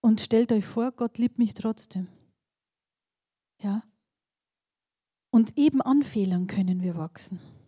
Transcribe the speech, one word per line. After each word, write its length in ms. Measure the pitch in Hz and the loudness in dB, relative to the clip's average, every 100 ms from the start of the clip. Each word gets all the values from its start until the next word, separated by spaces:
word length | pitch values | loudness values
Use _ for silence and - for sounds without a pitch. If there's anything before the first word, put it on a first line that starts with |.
Und 200 | 233 214 | 2 0
stellt 300 | - 226 240 | 2 0 2
euch 140 | 220 185 | 0 -2
vor, 260 | - 247 | -4 -6
Gott 260 | - 233 - | -4 -8 -2
liebt 200 | 240 - | -4 0
mich 160 | 226 | -2
trotzdem. 540 | - 220 220 - 185 180 _ _ _ _ _ _ _ _ _ _ _ _ _ _ _ | -2 -6 -6 -8 -10 -10 _ _ _ _ _ _ _ _ _ _ _ _ _ _ _
Ja? 240 | 208 202 - _ _ _ _ _ _ _ _ _ _ _ _ _ _ | -4 -4 -6 _ _ _ _ _ _ _ _ _ _ _ _ _ _
Und 260 | 233 220 - | 2 2 2
eben 240 | 294 269 | 2 4
an 200 | 254 277 | 4 4
Fehlern 460 | 277 226 190 180 185 | 2 -2 0 0 -2
können 340 | - 185 180 | -2 0 0
wir 140 | 180 170 | -2 -6
wachsen. 440 | 160 - - 180 - - | -8 -10 -14 -14 -16 -20